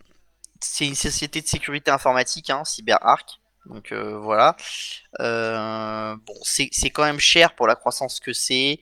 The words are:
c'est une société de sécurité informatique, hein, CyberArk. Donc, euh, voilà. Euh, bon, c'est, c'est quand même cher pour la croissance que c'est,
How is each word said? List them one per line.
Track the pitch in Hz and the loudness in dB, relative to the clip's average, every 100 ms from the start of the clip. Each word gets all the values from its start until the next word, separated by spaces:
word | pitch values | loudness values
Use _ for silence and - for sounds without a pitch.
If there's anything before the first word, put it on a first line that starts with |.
| - _ _ _ - _ | -20 _ _ _ -20 _
c'est | - - 147 | -8 -4 -4
une | 139 | -2
société | 151 - 147 160 | -2 -2 -4 -6
de | 151 | -4
sécurité | 160 - 143 - | -4 -4 -2 2
informatique, | 139 143 127 127 - - | 2 4 2 2 -4 -4
hein, | 139 | -4
CyberArk. | 156 - 110 104 - 135 - - _ _ - | -4 -6 2 2 4 2 2 -20 _ _ -20
Donc, | 113 - | -18 -10
euh, | 107 107 107 | -8 -8 -8
voilà. | 107 107 135 175 - - - - _ - | 0 4 4 4 -8 -12 -12 -14 _ -6
Euh, | 117 117 113 113 110 110 110 110 110 110 | -2 -2 -2 -4 -4 -6 -6 -6 -8 -10
bon, | - - | -14 -10
c'est, | - - 135 | -6 -2 -2
c'est | - 135 | -2 -2
quand | - 151 | 0 0
même | 147 | 4
cher | - 165 170 - | 4 6 6 4
pour | 113 | 2
la | 120 | 2
croissance | - - 131 - | 0 -2 -6 -8
que | - | -8
c'est, | 117 - 127 135 156 | -4 -2 0 0 -2